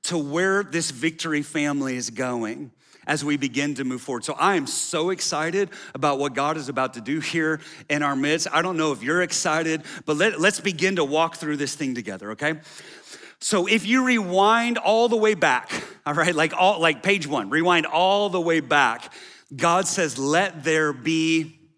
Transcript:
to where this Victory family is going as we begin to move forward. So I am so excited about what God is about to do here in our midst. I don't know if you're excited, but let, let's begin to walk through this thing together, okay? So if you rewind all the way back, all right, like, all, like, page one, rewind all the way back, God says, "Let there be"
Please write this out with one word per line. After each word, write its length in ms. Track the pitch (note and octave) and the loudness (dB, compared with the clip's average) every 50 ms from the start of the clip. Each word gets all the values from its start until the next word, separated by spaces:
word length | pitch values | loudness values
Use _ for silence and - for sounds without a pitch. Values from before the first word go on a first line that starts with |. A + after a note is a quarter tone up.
| - | -6
to 140 | - F3 E3 | -2 -2 -2
where 440 | D3 C#3+ C#3+ E3+ F#3 F#3+ F#3+ G3 | -2 -2 0 0 2 2 2 2
this 280 | G3+ - - E3+ D#3+ - | 0 0 -2 -4 -4 -4
Victory 520 | C3+ A#2+ C#3 E3 D#3+ E3 - E3+ D#3 D3 | -6 -2 -2 -2 -2 -2 -4 -2 -2 -2
family 540 | D3 - - D#3 D3 D3 C#3+ C#3+ C3+ C3 B2+ | -2 -2 -4 -2 -2 0 0 -2 -2 -2 -4
is 140 | B2+ A#2+ A#2 | -4 -6 -8
going 600 | A#2 A#2+ C3 B2+ B2 A#2+ A2+ G#2+ A2+ A2+ D3+ B2+ _ _ _ _ _ - _ | -6 -4 -4 -4 -2 -4 -4 -4 -6 -8 -12 -16 _ _ _ _ _ -14 _
as 180 | - D3 D#3 D3+ | -4 -2 -2 0
we 120 | D3 D3 | -2 -2
begin 380 | C#3+ C#3+ C3+ A#2 C#3 C#3+ D3 C#3+ | -2 -2 -2 -2 -2 -2 -2 -2
to 100 | B2+ C#3 | -2 -4
move 160 | B2+ B2+ B2 | -4 -4 -6
forward. 240 | - - C3 A#2 - | -6 -6 -6 -6 -4
So 100 | - D3 | -6 -4
I 220 | - D3+ F#3+ G3 | 0 0 2 2
am 100 | E3+ C#3 | 0 -2
so 440 | - - - - - - D#3+ D#3+ F3+ | -2 -4 -6 -4 -4 -2 -2 -2 -2
excited 600 | F#3+ F3+ - - F3 D3+ D#3 E3 E3+ G3 G3+ F3+ - - - - - | -2 -2 -4 -4 -2 -2 -4 -2 -2 -2 -2 -2 -6 -18 -18 -16 -8
about 240 | - C#3 D3 C#3+ C3+ | -2 0 0 0 0
what 160 | C#3+ C#3+ B2+ | -2 -2 -2
God 220 | C#3 C#3 D3 D#3+ | 0 0 0 0
is 120 | D#3+ C#3+ B2+ | -2 -6 -6
about 260 | C3+ C3 C3 B2+ - | -2 -2 -2 -2 -4
to 60 | A#2+ | -8
do 180 | A2 G#2+ C#3+ D#3+ | -6 -4 -4 -4
here 420 | C#3+ - - E3 D#3+ D#3 D#3+ D3+ - - - - - _ | -4 -2 -2 0 0 0 0 -2 -6 -16 -20 -20 -4 _
in 140 | D3 D3 | -2 0
our 120 | D3 C#3+ C#3+ | 0 0 0
midst. 320 | C3+ C3+ C#3+ D#3 E3 - - | 0 2 2 0 0 0 0
I 100 | C#3+ D#3 | 0 0
don't 140 | E3+ F#3 F3+ | 0 0 0
know 160 | D#3+ D#3+ D#3 | 0 0 0
if 100 | C#3 G#2+ | 0 -2
you're 200 | A2 B2+ D#3+ F3+ | -2 -2 0 0
excited, 600 | F3+ E3+ - - - F3 D3+ D#3+ E3 D#3+ D#3+ D#3 D#3+ - - - - | 0 0 -2 -2 0 0 0 0 0 0 -2 -2 -4 -10 -16 -12 -4
but 100 | - D3+ | -2 0
let, 240 | D3 F3+ A3+ F#3 D3 | 2 2 0 2 2
let's 200 | E3 G#3 G#3 - | 2 2 2 2
begin 360 | - G3+ F3+ D3+ F3+ F#3 G3 | -4 -4 -2 0 0 0 2
to 80 | F3 D#3 | 2 0
walk 320 | C3+ D3 D#3 E3 D#3+ - | 2 2 2 2 0 -2
through 200 | - E3 D3+ D3+ | -6 -6 -4 -4
this 180 | C#3 C#3+ C3+ - | -2 -4 -6 -4
thing 200 | - D3+ C3 B2+ | -4 -4 -4 -4
together, 380 | A#2+ G#2+ G2+ G2 F#2+ G2+ G#2 | -4 -6 -8 -10 -10 -10 -12
okay? 280 | A2 - D3 D3+ E3 D#3 D#3+ - - - - - - - - - - - - - - _ | -10 -4 -4 -4 -4 -4 -10 -20 -20 -20 -20 -20 -20 -20 -20 -20 -20 -20 -20 -20 -20 _
So 260 | - - G#3+ G3 F3 | -4 0 0 0 2
if 200 | G3 G#3+ A3 E3 | 2 2 0 2
you 180 | G3+ A#3+ C4 B3+ | 2 2 2 4
rewind 760 | B3+ B3 A3+ G3+ F3+ F3+ F#3+ G3 G#3 A3 A#3 A#3 A#3+ A#3 A3 | 4 2 2 0 0 2 4 4 6 4 4 2 0 -2 0
all 300 | - F#3+ G#3+ A3+ A#3 A#3+ | 2 2 4 4 4 4
the 80 | A#3 | 4
way 180 | A3+ G#3+ G#3+ G#3+ | 4 4 2 2
back, 360 | E3+ F3 D#3 B2+ B2 - - - - - - - - _ | 4 4 2 2 2 0 -4 -8 -8 -8 -10 -18 -10 _
all 100 | D3 D3 | -4 0
right, 200 | D#3+ D#3 F3 F3 | 2 2 2 4
like, 180 | D3+ D#3+ D#3+ - | 2 2 0 2
all, 220 | - F#3 F#3+ G#3 E3+ | 4 4 4 4 4
like, 240 | E3 E3 D#3 - | 2 2 2 2
page 240 | - F#3 G3+ G3 D#3 | 0 0 0 0 0
one, 240 | D3 D3 C3 G2+ G2 | -2 -2 -2 -2 0
rewind 360 | B2 D#3+ E3 F3+ F3 E3+ D#3 | 0 0 4 4 4 4 2
all 420 | - - E3 F3+ F#3 G3 G3+ G#3 G3+ | 2 2 2 4 4 4 4 2 0
the 120 | F3+ F#3 | 0 0
way 200 | E3+ E3+ E3 D#3+ | 2 2 2 2
back, 520 | C#3+ B2+ D3+ D3 C#3 A#2 A2+ A#2+ - - - - - - - - _ _ C#3+ | 2 2 4 4 4 4 2 -2 -8 -16 -18 -20 -20 -20 -20 -20 _ _ -6
God 320 | B2+ D#3 E3+ E3+ F#3 F#3+ - | 0 2 4 4 4 2 0
says, 300 | - F#3+ F3 D3+ B2 B2 | 0 0 -2 -2 -2 -2
"Let 440 | C3+ C#3 D3+ E3+ G3 G3 E3 D#3+ | -2 2 2 2 2 0 -2 -6
there 300 | C3 D#3+ D#3+ D#3+ D#3 D3+ | -2 0 2 2 2 0
be" 680 | C#3+ B2+ A#2+ D#3+ E3 D#3+ D#3+ D#3+ D#3+ D#3+ D#3+ D#3+ - _ _ _ _ | -2 -2 -2 0 0 2 2 4 2 2 0 -2 -10 _ _ _ _